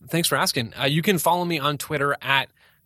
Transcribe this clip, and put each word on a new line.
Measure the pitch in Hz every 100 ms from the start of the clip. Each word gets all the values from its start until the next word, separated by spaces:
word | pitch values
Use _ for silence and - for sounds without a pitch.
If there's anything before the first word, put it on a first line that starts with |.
| 131
thanks | 165 170
for | 139
asking. | 185 - 113 -
Uh, | 135
you | 151
can | 175 185
follow | 165 175 175
me | 165
on | 139 147
Twitter | - 151 143 139
at | 123 139 131 _ _ _